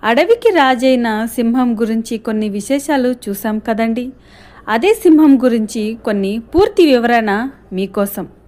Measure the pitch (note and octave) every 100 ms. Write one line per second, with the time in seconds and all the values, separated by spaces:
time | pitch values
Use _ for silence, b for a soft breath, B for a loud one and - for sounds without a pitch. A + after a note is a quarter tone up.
0 | G#3+ A#3+ F4 A#4 A4+ F4+ C4+ B3+ C4 C4
1 | A#3 G#3+ A3+ - A#3 A#3+ B3 A3+ A3+ A3+
2 | A3+ A3+ A3+ G#3+ G#3+ G3+ G3+ C#4 C#4 C#4+
3 | B3 B3 - G3 A3+ G#3+ G#3+ A3 A3+ A3+
4 | B3 - b b b b - A3 F4 A4+
5 | F4+ D#4 D#4 C4+ B3 A3+ G#3+ A#3 G#3+ A3+
6 | - G#3 G3 G#3+ A3+ D#4+ G#4+ G#4 E4 B3+
7 | A#3 A#3+ A3 G3+ C4 C4+ - F#3 F#3+ F#3+
8 | G3+ - G3 -